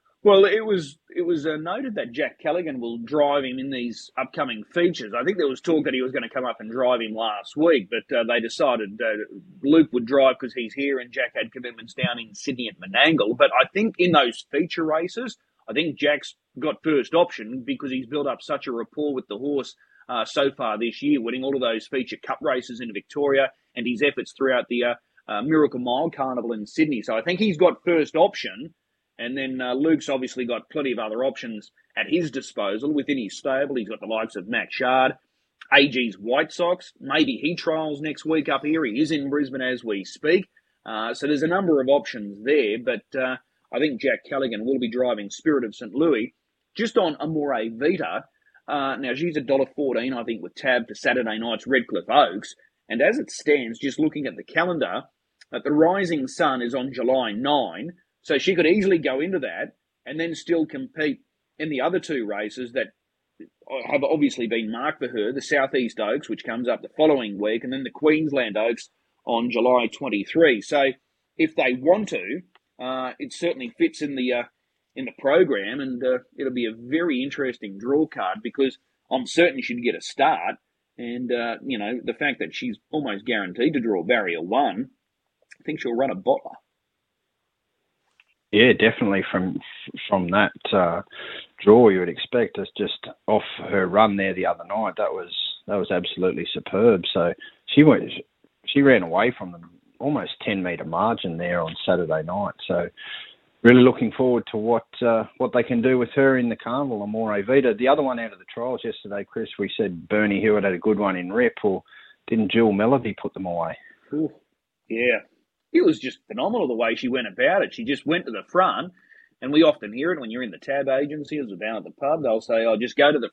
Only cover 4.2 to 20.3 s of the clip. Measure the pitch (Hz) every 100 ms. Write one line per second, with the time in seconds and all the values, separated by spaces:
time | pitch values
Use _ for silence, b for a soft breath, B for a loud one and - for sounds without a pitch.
4.2 | 131 160 131 110 - 175 175 156 110 117
5.2 | 151 190 147 127 170 156 135 131 127 131
6.2 | 117 131 123 - 110 123 123 120 110 110
7.2 | 113 104 - 147 170 139 92 113 - 123
8.2 | 113 120 113 - 143 117 101 110 113 107
9.2 | - 101 - - 139 160 - 123 117 139
10.2 | 135 127 123 127 113 139 139 131 120 127
11.2 | 120 123 113 127 123 113 113 - 123 117
12.2 | 110 98 143 123 113 - 95 120 151 156
13.2 | 104 123 139 123 131 190 220 - 175 151
14.2 | 123 - - 143 175 - 156 156 180 233
15.2 | 247 - _ _ - 120 165 - 143 143
16.2 | - - _ 127 151 - 160 143 110 -
17.2 | - - 110 131 120 127 135 131 117 147
18.2 | 139 120 - 117 135 117 110 151 147 127
19.2 | - 104 143 139 120 - b b b 120
20.2 | 110